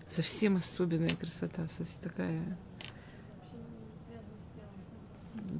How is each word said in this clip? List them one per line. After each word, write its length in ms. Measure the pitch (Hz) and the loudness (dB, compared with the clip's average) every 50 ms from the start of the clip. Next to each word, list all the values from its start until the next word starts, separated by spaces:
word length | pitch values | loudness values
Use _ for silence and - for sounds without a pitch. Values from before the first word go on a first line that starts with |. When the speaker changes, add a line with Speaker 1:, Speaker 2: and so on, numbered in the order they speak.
| - - | -10 -4
Speaker 1:
совсем 500 | - 170 160 - - - 220 208 196 180 | 0 2 4 4 6 8 8 8 8 8
особенная 520 | 165 - - - 180 175 165 160 165 165 | 6 4 2 4 4 6 6 6 6 6
красота, 580 | 170 - - 170 - - 175 170 - - 165 160 | 4 4 2 -2 -2 0 -2 -2 0 0 -2 -2
совсем 340 | - - 170 170 - - | -2 -2 -4 -4 -4 -4
такая. 560 | - 175 170 - 180 180 165 160 170 180 185 175 - - - - - - - - - - - - - - - - - | -6 -4 -2 0 2 2 2 2 0 0 -2 -4 -6 -10 -10 -8 -8 -8 -8 -10 -12 -14 -14 -14 -14 -14 -14 -14 -14
Speaker 2:
Вообще 300 | - - 233 - - 233 | -12 -12 -10 -10 -10 -10
не 120 | 226 220 | -10 -12
связано 460 | 220 - - - - 233 226 214 202 | -12 -12 -12 -12 -12 -12 -12 -12 -12
с 180 | 214 208 - - | -12 -12 -12 -12
телом. 1040 | - - - - - 190 - - - - - - - - - - - 220 208 190 175 160 | -12 -12 -12 -12 -12 -12 -12 -12 -12 -14 -14 -14 -14 -14 -14 -12 -10 -8 -4 -2 -2 -2